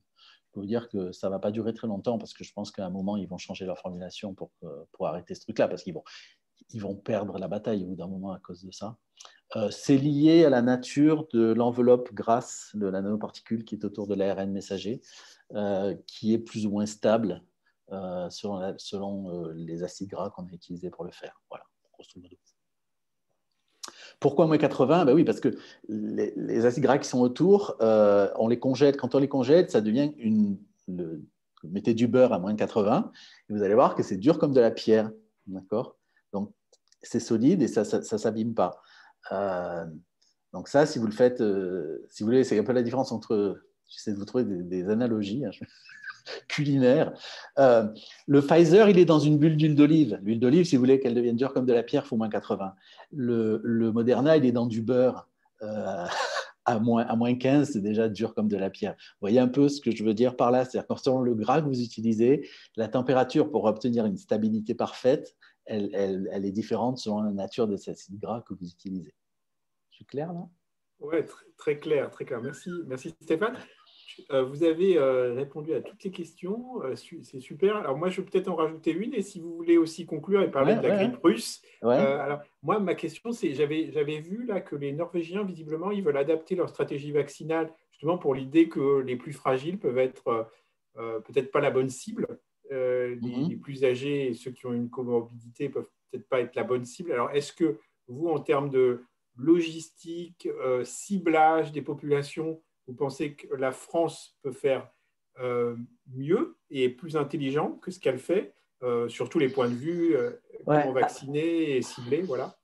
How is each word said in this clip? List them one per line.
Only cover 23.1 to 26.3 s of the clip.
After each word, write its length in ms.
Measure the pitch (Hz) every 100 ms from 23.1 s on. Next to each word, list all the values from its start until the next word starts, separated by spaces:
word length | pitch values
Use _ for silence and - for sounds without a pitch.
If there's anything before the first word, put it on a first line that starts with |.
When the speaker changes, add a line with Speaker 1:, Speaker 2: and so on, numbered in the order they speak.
| _ _ _ _ _ _ _ - - - _
Speaker 1:
Pourquoi 240 | 143 - 160
moins 100 | 151
quatre-vingts ? 460 | 143 - 131 165
Ben 100 | 151
oui, 100 | 147
parce 160 | 113 107
que 180 | 131 101 - - -
les, 420 | 110 107 107 104